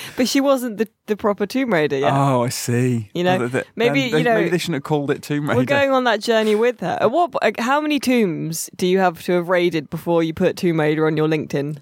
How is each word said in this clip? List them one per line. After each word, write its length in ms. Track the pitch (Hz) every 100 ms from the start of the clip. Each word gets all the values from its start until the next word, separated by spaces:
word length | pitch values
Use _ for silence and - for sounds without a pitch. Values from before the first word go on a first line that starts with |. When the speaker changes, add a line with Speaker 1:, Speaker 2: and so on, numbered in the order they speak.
Speaker 1:
<laughs> 140 | - -
But 140 | 254
she 100 | 277
wasn't 380 | 277 269 247 208
the, 100 | 220 _ -
the 100 | 208
proper 280 | 220 202 208
Tomb 280 | 262 254
Raider 240 | 175 151 139
yet. 160 | 139
Speaker 2:
Oh, 300 | 139 139 127 120
I 40 |
see. 600 | - - 120 127 120 107
Speaker 1:
You 120 | 165 180
know, 140 | 180
Speaker 2:
Well, 100 | 120
th-, 20 | 131
th-, 20 | - -
Speaker 1:
maybe, 280 | 233 277
Speaker 2:
then 80 | 247
they, 60 | -
Speaker 1:
you 40 |
know, 120 | 240 226
Speaker 2:
maybe 140 | 170
they 80 | 170
shouldn't 180 | 180 143
have 80 |
called 280 | - 151 143
it 100 | 139
Tomb 280 | - 147 151
Raider. 100 | 233
Speaker 1:
we're 60 | 254
going 260 | 285 277
on 140 | 262 247
that 160 | 226
journey 340 | 240 226 220 214
with 240 | 240 233
her. 180 | 180 -
At 100 | 214
what, 220 | 302 339 -
like, 160 | 220 -
how 220 | 233 285
many 180 | 302 294
tombs 680 | 247 247 196 151 151 165 - -
do 100 | 180
you 120 | 190
have 220 | 185 165
to 100 | -
have 160 | 180 170
raided 400 | 180 180 160 135
before 340 | 165 - 170
you 100 | 165
put 220 | 160 175 -
Tomb 240 | 180 160
Raider 260 | 151 156 156
on 100 | 151
your 100 | 156
LinkedIn? 520 | 156 - 147 143 147